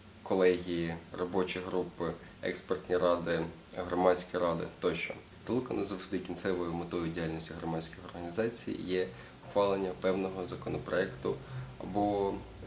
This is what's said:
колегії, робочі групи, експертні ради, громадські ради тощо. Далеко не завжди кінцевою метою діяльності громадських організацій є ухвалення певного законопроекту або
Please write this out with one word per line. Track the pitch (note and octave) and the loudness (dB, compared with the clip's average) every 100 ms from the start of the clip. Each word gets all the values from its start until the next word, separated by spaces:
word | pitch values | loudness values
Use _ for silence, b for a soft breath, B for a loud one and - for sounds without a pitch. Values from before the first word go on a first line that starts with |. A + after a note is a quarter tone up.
| - - | -18 -12
колегії, | - F#2+ F#2 F2+ F2 E2+ E2+ E2 - - | 0 6 6 6 2 0 0 -4 -6 -4
робочі | F2+ F#2+ F2+ F#2 F#2 | 0 2 2 0 -2
групи, | F#2 F2+ - E2+ E2 B B | 0 -2 -2 -4 -4 B B
експертні | - F#2 - F#2 - F2+ | -4 -2 -2 -2 2 4
ради, | F2 F2 E2+ E2+ E2 - - - | 6 4 4 2 0 -6 -10 -8
громадські | F2+ F2 F#2 F2+ - F2+ | -2 4 6 6 2 2
ради | F2 E2 E2 - | 2 2 -2 0
тощо. | F2+ E2+ - - - - - | 0 2 -2 -8 -14 -10 -2
Далеко | A#2 B2 | 0 0
не | G#2+ | 0
завжди | G2 F#2+ - F#2 | 0 -2 -2 -4
кінцевою | - F2 G2+ F2+ E2+ | -2 -2 0 2 0
метою | E2+ E2+ F2 E2+ | -2 0 0 0
діяльності | E2 E2 D#2+ D#2+ E2 | 0 -2 -2 -6 -6
громадських | E2 E2 D#2+ - F2 | -2 -2 -2 -8 -10
організацій | F2 E2+ F2 A2+ - - - F2 | -8 -4 0 0 -2 -4 -4 0
є | F#2 F2+ B B B - | 0 0 B B B -2
ухвалення | G#2 G2+ F#2+ F#2+ F2+ | 2 4 4 0 0
певного | F#2+ F#2+ F#2+ F#2 F2+ | 2 2 0 -2 -6
законопроекту | F#2 - D#2+ - F2 G2 - - - B B B - | -6 -4 -4 0 2 2 0 -2 -2 B B B -8
або | - G2 G#2 G2+ G2 G2 - - | -4 2 2 4 2 0 -6 -10